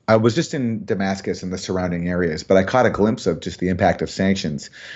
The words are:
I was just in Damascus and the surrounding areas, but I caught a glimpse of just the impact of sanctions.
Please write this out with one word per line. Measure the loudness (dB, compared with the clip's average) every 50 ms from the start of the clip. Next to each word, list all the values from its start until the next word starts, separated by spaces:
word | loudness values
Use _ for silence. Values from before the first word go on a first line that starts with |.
| _
I | 4 4
was | 4 4 4 2
just | 0 -2 -4 -4
in | -4 -2 -2 -4 -4 -4
Damascus | -4 -4 -2 -2 -2 -2 -4 -4 -6 -6 -6
and | -6 -8
the | -8
surrounding | -6 -6 -4 -2 -2 -2 -2 -2 -2 -2 -2
areas, | 0 0 0 0 -2 -2 2
but | 4 4
I | 4 4
caught | 4 2 4 4
a | 4
glimpse | 4 2 2 2 2 0 0
of | -2 -2 -2
just | -4 -10 -6 -4
the | -2 -2
impact | 0 2 2 2 2 2 -2
of | -6
sanctions. | -2 0 2 2 2 0 -2 -4 -6 -6 -10 -14 -20 -20 -20 -18 -18